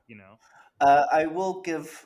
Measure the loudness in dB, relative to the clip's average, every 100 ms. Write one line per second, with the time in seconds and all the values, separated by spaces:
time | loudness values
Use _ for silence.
0 | -20 -20 -20 -20 _ _ _ 0 4 4
1 | 4 0 0 -2 -4 -6 -8 -8 -10 -18